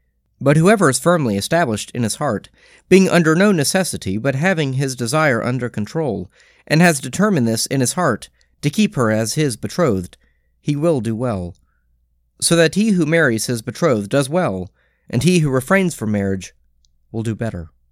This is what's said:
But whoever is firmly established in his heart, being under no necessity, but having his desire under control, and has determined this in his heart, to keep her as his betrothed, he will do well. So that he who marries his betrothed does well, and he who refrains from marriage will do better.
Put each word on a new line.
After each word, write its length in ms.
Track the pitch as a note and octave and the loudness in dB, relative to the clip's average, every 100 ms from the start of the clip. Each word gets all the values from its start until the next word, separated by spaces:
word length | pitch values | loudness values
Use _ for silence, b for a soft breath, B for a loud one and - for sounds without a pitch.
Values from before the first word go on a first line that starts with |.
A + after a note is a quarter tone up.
| _ _ _ - | _ _ _ -2
But 160 | C3+ D#3 | 2 4
whoever 320 | E3+ A3 D#3+ | 4 4 2
is 120 | B2 | 2
firmly 360 | E3+ F3 B2+ G2+ | 0 2 0 -2
established 540 | - E3 D3 G#2+ - | 0 0 0 -2 -4
in 120 | A#2+ | -4
his 140 | A2 - | -4 -2
heart, 320 | D3 G2 - b b b b | -4 -4 -8 b b b b
being 200 | F#3+ F#3+ | 6 6
under 240 | F3 D#3+ | 4 4
no 180 | D#3+ G#3 | 4 4
necessity, 680 | F3+ B2+ F3+ F#3 F#2+ F#2+ G2+ | 2 0 -2 -2 -6 -6 -4
but 160 | C3+ C3 | -2 -2
having 380 | F3+ E3 C#3 | 0 0 -2
his 220 | C3 C#3 B2 | -2 -4 -4
desire 480 | A#2 D#3 D#3 A#2 | -2 0 2 0
under 240 | A#2 B2+ A#2+ | -2 -4 -6
control, 600 | - G#2 D#3+ D3+ F#2+ F#2 b b b b | -6 -6 -4 -4 -4 -8 b b b b
and 120 | D#3 | 4
has 180 | F3 D3 | 4 2
determined 480 | C3 A#2+ G#3 F3 A2+ | -4 0 2 2 0
this 180 | A2 - | -2 -2
in 160 | C3+ | -2
his 120 | B2 | -2
heart, 360 | - E3 G#2 - _ _ _ | 0 0 -2 -6 _ _ _
to 80 | D3 | -2
keep 240 | - G#3 | 0 0
her 160 | - A2+ | 0 0
as 240 | A2 A2+ | 0 -2
his 240 | D3+ D3 A2 | -2 -2 -4
betrothed, 580 | G#2 - D#3+ F#2+ F2 - _ _ _ _ | -6 -2 0 0 -4 -14 _ _ _ _
he 140 | - C#3+ | -4 0
will 260 | E3 C#3+ | 0 0
do 140 | A2 A2 | -2 -4
well. 400 | B2+ G2 F2 - _ _ _ _ _ _ _ - | -4 -6 -8 -14 _ _ _ _ _ _ _ -6
So 160 | - E3+ | 0 2
that 200 | D#3+ E3+ | 2 2
he 160 | A3 | 0
who 160 | F#3 D3 | 2 2
marries 400 | E3 D3 A2 - | 2 2 0 -4
his 160 | A#2+ | -6
betrothed 480 | A#2+ - E3+ A2+ G2+ | -6 -2 0 0 0
does 180 | C#3 C3 | -2 0
well, 400 | E3+ D#3 F#2 F2+ _ _ _ - | -2 -2 -4 -10 _ _ _ -6
and 140 | A#2+ | 0
he 160 | D#3 F3+ | 2 2
who 100 | D3+ | 2
refrains 460 | C3 B2+ F#3+ F#3 - | 0 0 0 0 -4
from 160 | A2 | -4
marriage 420 | G#2 G2 G2 - _ _ _ _ _ _ | -2 -2 -4 -8 _ _ _ _ _ _
will 120 | A2+ | -8
do 100 | A2+ | -6
better. 360 | G#2+ A2+ F2+ E2 _ _ | -6 -6 -8 -14 _ _